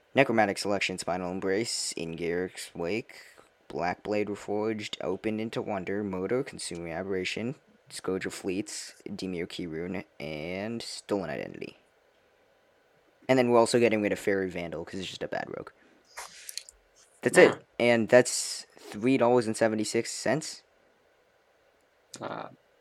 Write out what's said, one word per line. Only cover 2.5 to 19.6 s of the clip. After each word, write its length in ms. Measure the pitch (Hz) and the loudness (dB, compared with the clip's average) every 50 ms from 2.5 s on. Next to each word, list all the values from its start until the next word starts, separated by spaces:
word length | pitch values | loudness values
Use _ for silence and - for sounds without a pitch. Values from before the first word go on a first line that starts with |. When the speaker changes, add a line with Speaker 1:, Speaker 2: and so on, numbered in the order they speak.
| - - - - - | -6 -10 -14 -12 -8
Speaker 1:
Wake, 400 | 82 85 85 98 113 - - - - - - - - - _ _ _ _ - | -6 -4 -2 -2 -4 -6 -8 -14 -20 -20 -20 -20 -20 -20 _ _ _ _ -10
Black 360 | - 71 82 87 90 - - | -6 -4 -2 -2 -2 -4 -4
Blade 240 | - 104 104 104 104 | -2 0 0 0 -2
Reforged, 720 | 101 98 - - 101 107 107 110 110 107 107 107 - - | -4 -8 -6 -4 -4 -2 -2 -2 -2 -4 -6 -8 -8 -6
Opened 400 | - 78 92 98 - 110 110 107 | -4 -4 -4 -2 -2 -4 -4 -4
into 200 | 110 117 - 131 | -4 -6 -6 -6
Wonder, 420 | 113 110 107 98 90 87 95 104 107 | -4 -4 -4 -4 -4 -4 -4 -2 -2
Motor, 400 | 101 92 92 92 98 120 127 139 | -2 -4 -2 -2 0 0 0 -2
Consuming 480 | - - 87 - - 90 85 85 85 | -4 -8 -12 -10 -10 -8 -8 -8 -6
Aberration, 640 | 82 80 95 98 98 92 92 87 - 95 107 120 143 - _ _ _ _ _ - | -6 -6 -4 -2 -2 -2 -2 -4 -4 -4 -4 -6 -6 -8 _ _ _ _ _ -18
Scourge 360 | - - - - 92 95 90 98 | -16 -10 -4 -2 -2 -2 -2 -6
of 60 | - | -8
Fleets, 580 | - - 101 90 95 107 - - - - - - - - - | -6 -4 -4 -4 -4 -4 -6 -8 -12 -12 -14 -16 -16 -14 -12
Dimir 400 | 101 95 - 95 92 85 85 82 | -10 -8 -6 -6 -4 -4 -6 -6
Key 160 | - - 90 | -6 -8 -8
Rune, 380 | 85 78 80 87 90 95 92 - - _ - | -6 -6 -6 -6 -4 -6 -6 -8 -10 _ -12
and 640 | - 78 78 76 76 85 90 95 101 110 117 117 | -10 -8 -8 -8 -6 -6 -6 -6 -6 -6 -8 -8
Stolen 480 | - - - - - - 107 101 92 78 | -10 -10 -12 -10 -6 -2 -2 -2 -2 -2
Identity. 460 | 69 58 50 50 50 - - - - - _ _ _ _ _ _ _ _ _ _ _ _ _ _ _ _ _ _ _ _ _ _ _ _ _ _ _ _ _ - | -4 -6 -6 -8 -10 -12 -12 -14 -14 -18 _ _ _ _ _ _ _ _ _ _ _ _ _ _ _ _ _ _ _ _ _ _ _ _ _ _ _ _ _ 2
And 120 | 131 131 | 4 4
then 100 | 123 120 | 6 6
we're 100 | 120 117 | 6 6
also 200 | 117 113 - 123 | 6 6 6 6
getting 220 | 117 113 107 107 | 6 4 4 4
rid 100 | 104 101 | 2 0
of 80 | 95 - | -2 -2
Fairy 300 | - - 101 98 95 92 | 0 0 0 2 0 -2
Vandal, 360 | 85 87 87 85 80 76 87 | -4 -6 -8 -6 -6 -8 -8
'cause 140 | - - 95 | -8 -8 -8
it's 100 | 92 82 | -8 -8
just 140 | - - - | -8 -8 -8
a 40 | - | -6
bad 200 | - - 50 - - - | -6 -6 -6 -6 -8 -10
rogue. 140 | - - - _ _ _ _ _ _ - - - - - - - - - - - - - - _ _ _ _ _ - _ _ _ | -12 -12 -16 _ _ _ _ _ _ -20 -18 -16 -16 -16 -16 -18 -16 -14 -12 -14 -14 -16 -18 _ _ _ _ _ -20 _ _ _
That's 160 | - 117 - 190 | -2 4 8 10
it. 140 | 175 135 | 10 10
Speaker 2:
Yeah. 340 | 98 - - _ _ - 117 | 8 4 -8 _ _ 2 4
Speaker 1:
And 240 | 120 120 117 110 98 | 4 6 4 6 8
that's 560 | - 123 123 - - - - - - - - - _ - | 8 8 8 6 2 -4 -4 -6 -8 -10 -12 -16 _ -20
three 380 | - - - 104 101 127 135 127 | -16 -12 -6 -2 2 2 4 6
dollars 300 | 117 120 123 123 117 107 | 6 6 6 6 4 4
and 100 | 110 | 2
seventy-six 540 | - | 2